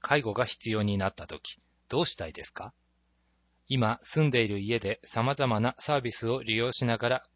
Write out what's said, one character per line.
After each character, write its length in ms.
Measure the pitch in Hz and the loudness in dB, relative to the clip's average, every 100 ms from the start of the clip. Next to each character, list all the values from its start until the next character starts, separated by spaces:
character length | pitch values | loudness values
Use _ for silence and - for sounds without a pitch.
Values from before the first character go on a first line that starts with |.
介 220 | - 147 | 0 0
護 100 | 120 | 2
が 100 | 101 | 0
必 260 | 120 - - | -2 -2 -2
要 120 | 107 | 0
に 140 | 104 101 | 2 2
な 120 | 95 | 0
っ 60 | |
た 120 | - 87 | -2 -10
と 120 | 76 | -12
き、 180 | - - _ _ _ | -12 -14 _ _ _
ど 120 | 127 | 0
う 60 | 170 | 0
し 100 | - | 0
た 100 | 85 | -6
い 60 | |
で 120 | - | -8
す 80 | 69 | -12
か？ 200 | - 101 - _ _ _ _ _ _ _ _ - | -12 -14 -16 _ _ _ _ _ _ _ _ -4
今 320 | 135 110 113 | 2 2 0
住 240 | - - 151 | -2 2 4
ん 40 | |
で 140 | 123 | 4
い 40 | 110 | 2
る 120 | 101 | 0
家 180 | 101 117 | 0 0
で 220 | 98 110 | 0 -4
様 320 | - - 120 139 | -4 -2 0 2
々 220 | 135 110 | 2 2
な 160 | 117 - | 2 -2
サ 180 | - 147 | -2 0
ー 40 | |
ビ 120 | 120 | 0
ス 180 | 107 117 | -4 -2
を 120 | 127 | -2
利 140 | 110 110 | 0 0
用 140 | 120 | 0
し 140 | 127 | 0
な 120 | 123 113 | 0 2
が 120 | 120 | 2
ら 140 | 127 - | 0 -2